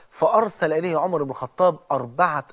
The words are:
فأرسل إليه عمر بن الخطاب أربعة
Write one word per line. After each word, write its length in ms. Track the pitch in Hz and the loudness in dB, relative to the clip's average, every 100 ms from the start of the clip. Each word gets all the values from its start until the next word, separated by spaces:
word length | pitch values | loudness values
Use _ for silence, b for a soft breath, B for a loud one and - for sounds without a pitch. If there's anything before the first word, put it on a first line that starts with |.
| b | b
فأرسل 640 | - 160 208 220 - 160 | 0 2 2 0 -2 -2
إليه 260 | 156 180 156 | 0 0 0
عمر 240 | 151 165 | 0 -2
بن 80 | 139 | -4
الخطاب 480 | 127 127 - 180 156 - | -6 -10 2 2 2 -4
أربعة 520 | 139 120 131 175 147 - | -4 -4 0 0 0 -8